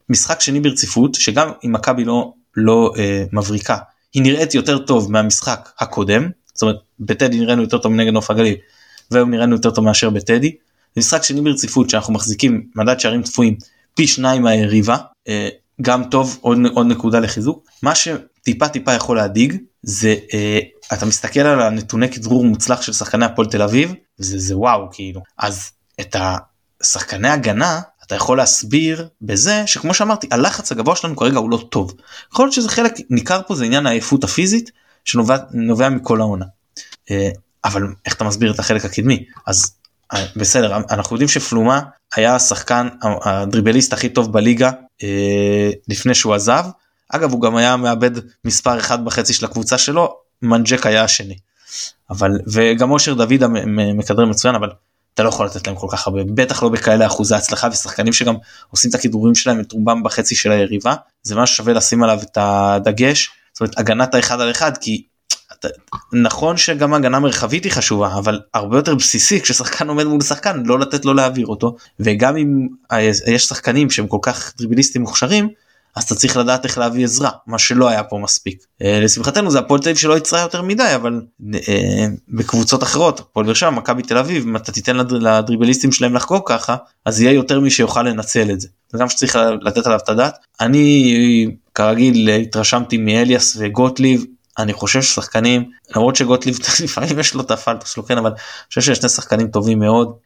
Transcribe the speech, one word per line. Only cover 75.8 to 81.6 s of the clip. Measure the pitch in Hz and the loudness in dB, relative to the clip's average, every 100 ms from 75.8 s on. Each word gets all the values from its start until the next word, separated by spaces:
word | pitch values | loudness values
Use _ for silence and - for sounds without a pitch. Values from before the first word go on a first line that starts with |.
| _ - | _ -8
אז | |
אתה | - 107 | -4 -2
צריך | 131 127 | 0 0
לדעת | 120 127 127 | 0 0 -2
איך | 127 | -2
להביא | 120 120 | -2 0
עזרה, | 123 117 139 - - | -2 0 -2 -4 -6
מה | 113 | -2
שלא | - 127 123 | 0 4 4
היה | 107 | 2
פה | 110 104 | -4 -6
מספיק. | 101 - 95 92 _ - | -4 -4 -4 -12 _ -4
אה, | 98 104 | 0 2
לשמחתנו | 110 - 120 196 196 | 2 0 0 0 2
זה | 139 | 2
הפועל | - 143 | 2 2
תל | 156 | 2
אביב | 151 | 0
שלא | 156 156 | 2 2
יצרה | 151 170 | 2 -2
יותר | 170 175 | -2 -4
מדי, | 185 214 240 131 | -4 0 2 0
אבל, | 117 120 117 - 104 | -2 -4 -8 -16 -8
אה, | 104 | -6